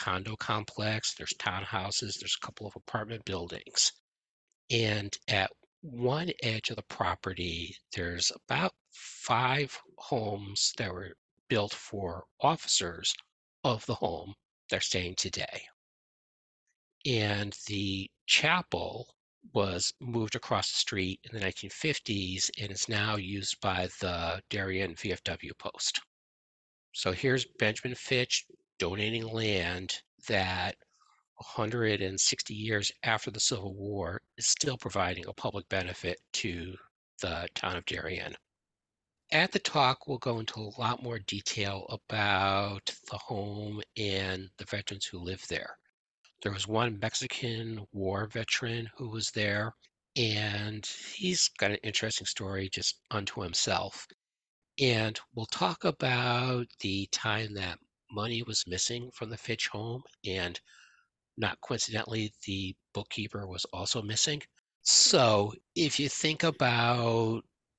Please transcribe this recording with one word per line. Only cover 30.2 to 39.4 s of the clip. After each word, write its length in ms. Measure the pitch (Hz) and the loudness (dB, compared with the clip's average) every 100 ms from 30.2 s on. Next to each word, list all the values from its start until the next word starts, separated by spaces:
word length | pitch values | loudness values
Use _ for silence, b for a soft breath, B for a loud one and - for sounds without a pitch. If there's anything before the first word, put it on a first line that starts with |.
| - | 0
that 460 | 104 92 92 101 - _ _ _ _ _ - | 2 4 2 -2 -4 _ _ _ _ _ -18
a 40 | |
hundred 580 | - - 107 120 110 101 | -8 -2 0 2 4 4
and 160 | 95 95 | 2 2
sixty 360 | - - - | 2 2 -2
years 380 | 107 107 107 98 - | -4 0 0 0 0
after 280 | 120 110 - | 2 2 0
the 80 | 104 | 0
Civil 340 | - 117 98 | 2 2 -2
War 480 | 98 101 101 85 98 - - | -6 -4 -2 -2 -4 -8 -2
is 80 | - | 2
still 320 | - 143 127 | 2 2 -2
providing 480 | - 101 87 90 90 | -2 2 2 0 -6
a 80 | |
public 340 | - 113 101 - | -6 -4 -4 -2
benefit 500 | 95 90 87 90 90 _ | 0 0 -4 -4 -4 _
to 420 | - 104 87 90 92 - _ _ - | -4 -2 -4 -6 -10 -16 _ _ -8
the 260 | 92 82 87 - | -4 -4 -4 -4
town 200 | 92 80 | -2 -2
of 100 | - | -4
Darien. 500 | - 82 87 - - _ _ _ _ _ _ _ _ _ | -4 -4 -6 -6 -12 _ _ _ _ _ _ _ _ _
At 200 | 156 | 2